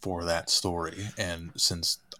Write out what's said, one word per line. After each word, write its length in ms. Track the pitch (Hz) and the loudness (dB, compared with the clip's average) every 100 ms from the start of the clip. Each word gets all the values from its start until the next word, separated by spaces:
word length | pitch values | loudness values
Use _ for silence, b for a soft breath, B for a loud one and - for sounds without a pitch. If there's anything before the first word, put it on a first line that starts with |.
for 240 | 98 85 85 | -4 -2 2
that 240 | 85 - | 0 2
story. 580 | - 95 85 82 87 104 - | 2 2 0 -2 -4 -6 -4
And 360 | 92 85 82 - | -2 -4 -6 0
since 440 | - 87 - - - - | 2 2 0 -2 -6 -12